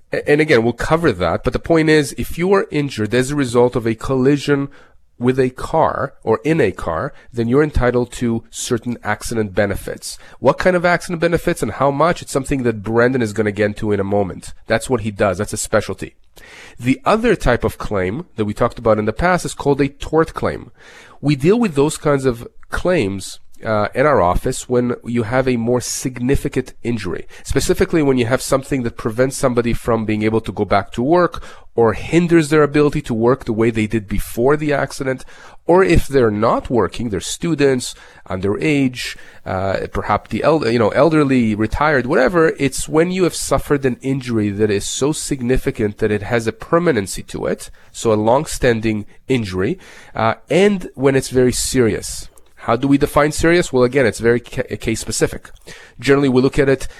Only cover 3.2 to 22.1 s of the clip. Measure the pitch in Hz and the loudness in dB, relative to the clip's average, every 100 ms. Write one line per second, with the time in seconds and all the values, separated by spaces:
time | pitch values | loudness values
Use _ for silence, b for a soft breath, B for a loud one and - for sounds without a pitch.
3.2 | 131 147 127 120 123 123 113 113 - 135 | 0 -2 0 2 2 2 -2 -2 -2 2
4.2 | 131 147 143 143 139 b b b _ - | 2 2 2 0 -2 b b b _ -4
5.2 | 123 131 127 - - 160 113 - 131 - | 0 2 0 -2 -4 0 2 0 -6 -6
6.2 | - 110 147 160 107 - - 80 139 - | -2 0 2 2 0 -2 -4 -4 -6 -10
7.2 | b 117 117 131 156 135 123 123 123 - | b -4 0 2 2 2 2 2 -2 -2
8.2 | 120 113 - - - 120 123 117 104 104 | -2 -2 -6 -10 -4 -4 -4 -6 -4 -6
9.2 | - 117 107 92 101 95 - - - - | -4 -4 -2 0 0 -2 -8 -12 -12 -16
10.2 | B B 127 160 190 180 175 175 - 170 | B B 0 2 2 2 2 0 -2 -2
11.2 | 170 165 - 170 120 - 139 139 160 175 | 0 0 -2 -2 -4 0 0 2 2 0
12.2 | - 139 131 139 120 110 98 113 123 131 | -4 -4 -2 -2 -2 -2 0 2 4 2
13.2 | 110 104 104 104 104 101 107 101 98 101 | -2 0 -2 0 -2 -2 -2 -2 0 -2
14.2 | 95 87 - - - 113 - 123 107 101 | -2 -6 -14 -12 -4 -4 0 -2 -2 -2
15.2 | 104 90 104 110 - 107 - 95 - - | 0 0 -4 -6 -2 -2 -2 -6 -12 -14
16.2 | - - B B B B 120 131 - 220 | -20 -20 B B B B -2 0 2 2
17.2 | 233 185 - 117 110 - - 101 90 127 | 2 2 2 2 0 -4 -4 -2 -2 -4
18.2 | - - 104 104 120 - 113 107 107 - | -8 -6 -4 0 -2 0 0 2 0 0
19.2 | 175 180 143 - 143 139 139 - - 156 | 0 0 -2 -4 0 0 0 -4 -4 0
20.2 | 160 - 101 67 - - B B B B | 0 -2 -4 -6 -10 -20 B B B B
21.2 | 147 143 156 233 220 139 147 - 156 | 0 2 4 4 2 2 0 0 0